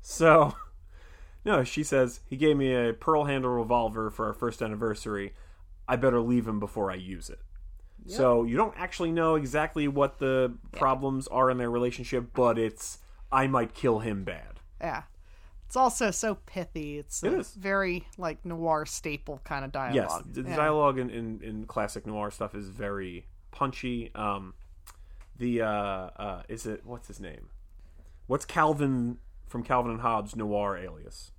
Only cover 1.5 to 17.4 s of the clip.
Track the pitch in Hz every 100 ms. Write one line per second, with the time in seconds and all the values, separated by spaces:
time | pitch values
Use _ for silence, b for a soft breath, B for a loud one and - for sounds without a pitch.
1.5 | 175 127 - 151 139 123 - - 131 151
2.5 | 143 135 123 117 113 - 156 143 139 127
3.5 | 123 113 120 113 110 110 104 107 104 120
4.5 | 110 113 107 113 104 110 101 98 b b
5.5 | b b - - 127 131 120 117 123 110
6.5 | 104 101 - 98 92 92 87 - - -
7.5 | - - - - - - 110 131 120 117
8.5 | 127 220 - 180 - 170 165 165 156 135
9.5 | 147 156 156 143 139 139 - 135 131 127
10.5 | 120 - - 135 131 135 131 131 127 131
11.5 | 123 120 120 123 123 120 127 120 - 120
12.5 | 113 110 - - - b b b 135 135
13.5 | 131 113 - 131 110 113 101 95 82 50
14.5 | - - - 165 123 - - b b b
15.5 | b - 254 262 - 226 170 226 196 -
16.5 | 190 165 160 147 147 143 - 202 349